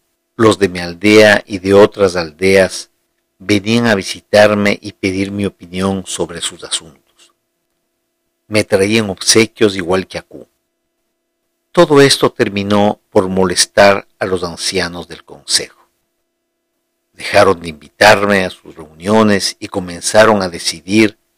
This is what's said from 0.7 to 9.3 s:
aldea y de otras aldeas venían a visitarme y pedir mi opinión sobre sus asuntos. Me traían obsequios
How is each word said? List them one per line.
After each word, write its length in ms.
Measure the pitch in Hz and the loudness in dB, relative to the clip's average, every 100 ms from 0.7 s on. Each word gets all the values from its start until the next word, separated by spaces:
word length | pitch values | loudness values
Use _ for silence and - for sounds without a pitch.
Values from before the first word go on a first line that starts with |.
| 90 | -4
aldea 640 | 87 87 101 107 107 104 | -10 -4 4 6 6 4
y 140 | - 101 | -2 -8
de 160 | 95 | 2
otras 400 | 98 104 - 98 | 4 4 2 -2
aldeas 800 | 87 82 76 92 95 92 - - _ _ _ _ _ | -2 -8 -4 0 2 0 -4 -18 _ _ _ _ _
venían 480 | 92 101 101 117 120 | -4 -4 -2 0 0
a 100 | 101 | -2
visitarme 840 | 92 87 - 104 107 104 101 101 | -4 -12 -2 4 4 2 -2 -4
y 120 | 104 | -10
pedir 400 | - 98 92 98 | -8 -6 -4 -6
mi 120 | 101 | -6
opinión 600 | 101 - 87 92 98 98 92 | -8 -10 -14 -6 -4 -4 -8
sobre 340 | - 85 85 | -8 -8 -8
sus 220 | - 90 | -12 -12
asuntos. 720 | - - 82 69 _ _ _ _ _ _ _ _ _ _ _ _ _ _ - | -12 -12 -12 _ _ _ _ _ _ _ _ _ _ _ _ _ _ _ -6
Me 160 | 107 | -4
traían 480 | 101 101 98 113 104 | -2 0 0 0 -2
obsequios 640 | 92 - | -6 0